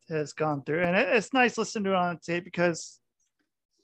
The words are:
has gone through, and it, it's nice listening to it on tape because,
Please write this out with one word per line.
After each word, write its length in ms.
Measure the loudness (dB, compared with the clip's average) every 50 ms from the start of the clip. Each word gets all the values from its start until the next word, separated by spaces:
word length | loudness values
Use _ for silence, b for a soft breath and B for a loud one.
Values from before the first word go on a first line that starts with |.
| _ -6
has 240 | -4 -4 -4 -4 -4
gone 300 | -4 -2 -2 -2 -4 -4
through, 180 | -2 -2 0
and 160 | 2 2 2
it, 120 | 2 2 2
it's 220 | 2 0 0 2
nice 280 | 2 4 4 4 2 0
listening 240 | -4 -4 -4 -4 -2
to 80 | 0
it 40 | 2
on 220 | 2 2 0 -2
tape 260 | -4 -6 -4 -4 -4 -4
because, 560 | -6 -2 0 2 2 0 -2 -8 -16 -18 _ _ _ _ _ _ _ _ _ _ _ _ _ _ _ _ _